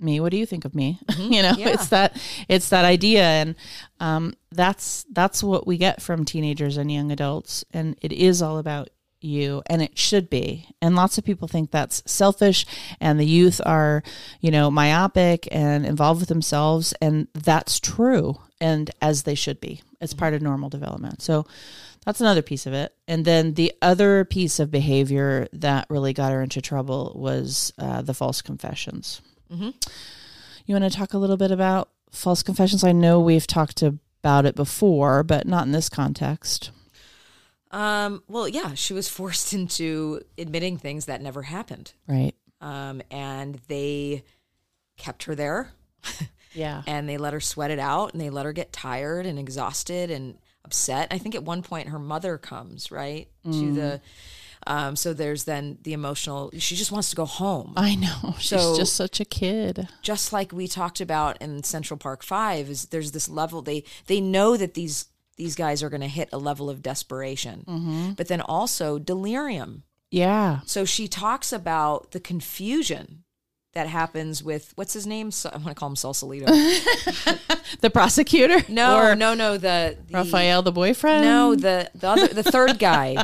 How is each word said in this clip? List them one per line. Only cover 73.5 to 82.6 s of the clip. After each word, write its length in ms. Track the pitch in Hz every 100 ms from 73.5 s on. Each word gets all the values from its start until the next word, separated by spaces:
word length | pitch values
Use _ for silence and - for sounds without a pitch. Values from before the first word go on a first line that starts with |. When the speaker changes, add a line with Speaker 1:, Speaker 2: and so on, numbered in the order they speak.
| _ _
Speaker 2:
that 140 | 170 160
happens 560 | 165 165 160 156 147
with, 300 | 156 151 - -
what's 160 | 196
his 160 | 214 202
name? 240 | 214 220
Sa-, 180 | - -
I 40 | -
wanna 160 | 151 143
call 120 | 147
him 80 | 139
Sausalito. 520 | 131 139 135 139 135
Speaker 1:
<laughs> 20 | 311 311 359 311 466 - - - - - 330 - -
The 100 | 226
prosecutor? 720 | 226 202 - 294 302 262 349 -
Speaker 2:
No, 300 | 226 240 220
Speaker 1:
Or 180 | 220 208
Speaker 2:
no, 180 | 220
no, 200 | 226 220
the, 440 | 202 185 175 165 - -
the 60 |
Speaker 1:
Raphael, 480 | 180 180 185 175 180
the 120 | 185
boyfriend? 500 | 175 185 254 302 302
Speaker 2:
No, 320 | 294 285 285 -
the, 340 | 190 185 180 -
the 120 | 185
other, 180 | 214 -
the 160 | 214
third 340 | 214 262